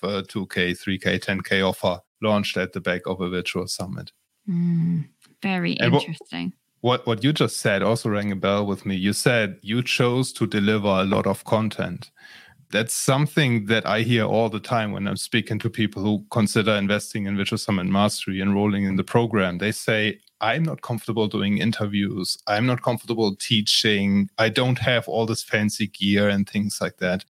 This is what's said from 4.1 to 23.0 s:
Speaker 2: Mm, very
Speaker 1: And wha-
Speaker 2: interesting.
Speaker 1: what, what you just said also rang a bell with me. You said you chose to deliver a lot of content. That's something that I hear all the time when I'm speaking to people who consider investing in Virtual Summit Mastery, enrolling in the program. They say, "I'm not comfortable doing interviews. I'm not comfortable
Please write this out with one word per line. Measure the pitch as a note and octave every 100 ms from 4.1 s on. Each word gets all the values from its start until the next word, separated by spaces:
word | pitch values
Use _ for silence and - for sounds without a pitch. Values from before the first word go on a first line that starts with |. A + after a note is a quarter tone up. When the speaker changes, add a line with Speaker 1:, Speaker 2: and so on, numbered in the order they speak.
| _ _ _ G3+
Speaker 2:
Mm, | F3 F3 E3+ E3 E3+ - _ _ _
very | G3 F#3 E3+ -
Speaker 1:
And | A#2
wha- | C#3
Speaker 2:
interesting. | - D#3 - F2 F2+ - _ _
Speaker 1:
what, | A#2+ B2+ -
what | A2
you | C3
just | D#3 A#2+ -
said | A#2 G2
also | G2 A2+ A#2
rang | G#2 G#2
a | G2
bell | G2 G2+ G#2
with | F#2+ G2
me. | F#2+
You | G2
said | G#2 C#3+ A#2+ G#2 F#2
you | G2+ A#2
chose | B2+ - B2 B2 B2+
to | - G#2+
deliver | G#2+ G2+ G#2+ G2+
a | F#2 G2
lot | G2+ G2
of | G2 -
content. | G#2+ A2 - F#2 F2 - _ - - - _ _
That's | G2+ A2+
something | - - C3+ D3+ - C#3 A#2 G2+
that | A2+ -
I | G#2+
hear | A#2 A#2+ G#2
all | G#2+ A2+
the | G#2
time | - A#2+ G#2+
when | G2 G2
I'm | G2
speaking | - A#2 - G#2+
to | A2+
people | - G#2 G2+
who | G#2 G#2 -
consider | A#2 G#2 A#2 G#2+
investing | G#2 G2 G#2 - A2+ G2
in | G2+
Virtual | G2 A2
Summit | - G2 F#2
Mastery, | G2 G#2 - - F#2+
enrolling | G2 G2+ G#2 G2+
in | G2 F#2+
the |
program. | - A#2+ A#2 G#2+ F#2 F2
They | G2+
say, | A2 - A2 G#2+ - _ _
"I'm | A2 C#3
not | D#3+ -
comfortable | - A#2 - A2 G#2+
doing | G#2 G2+ G2+
interviews. | G#2+ - G#2 G2+ G2+ G2+ F2+ - -
I'm | G#2 B2+
not | A#2+
comfortable | - A2+